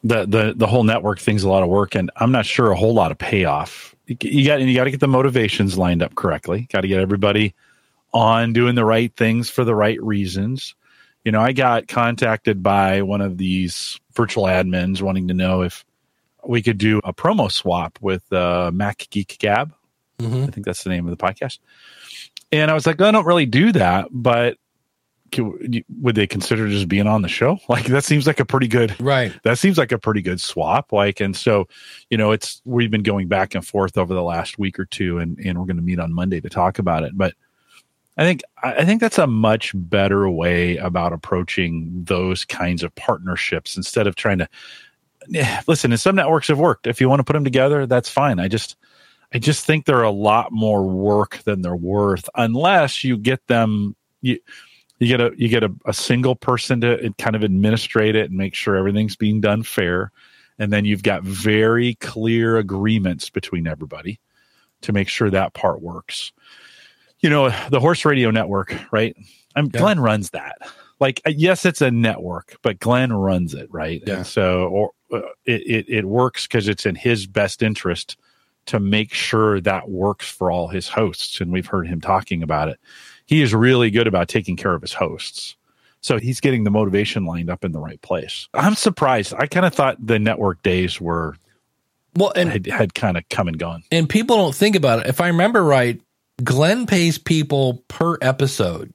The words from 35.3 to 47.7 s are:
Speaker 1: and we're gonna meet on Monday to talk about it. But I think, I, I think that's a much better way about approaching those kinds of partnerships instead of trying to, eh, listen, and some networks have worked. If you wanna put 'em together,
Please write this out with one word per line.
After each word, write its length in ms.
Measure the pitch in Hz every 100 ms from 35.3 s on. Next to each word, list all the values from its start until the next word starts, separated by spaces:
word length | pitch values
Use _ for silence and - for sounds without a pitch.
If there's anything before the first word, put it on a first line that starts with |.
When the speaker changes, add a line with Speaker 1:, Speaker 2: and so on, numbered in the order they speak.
| 78
Speaker 1:
and 200 | 98 87
we're 80 | 92
gonna 160 | 87
meet 160 | 85 90
on 140 | 82
Monday 280 | 85 90 87
to 80 | -
talk 280 | - 90 -
about 240 | 92 80
it. 120 | 78 95
But 180 | 92 - _ _ _ - _ _ _ -
I 80 |
think, 180 | 160 170 - -
I, 120 | 127
I 100 | -
think 160 | 170 220
that's 180 | 226 -
a 80 | 160
much 460 | 110 110 113 -
better 540 | 98 85 98 98 98 98
way 480 | 85 85 87 87 87
about 360 | 92 87 85
approaching 880 | 82 - 92 87 - 87 82 82 90
those 400 | 85 92 92 90
kinds 380 | - - 87 87
of 120 | 82
partnerships 840 | - - 98 92 87 - - - -
instead 300 | 92 - 101
of 80 |
trying 240 | 92 110 95
to, 100 | 82 - - - - _ _ _ -
eh, 260 | 160 127 - -
listen, 260 | 160 127
and 80 | 117
some 160 | - 196
networks 320 | 147 160 -
have 100 | 143
worked. 280 | 165 - -
If 140 | 117
you 80 | 127
wanna 160 | 139
put 120 | 131 151
'em 80 |
together, 420 | 139 131 135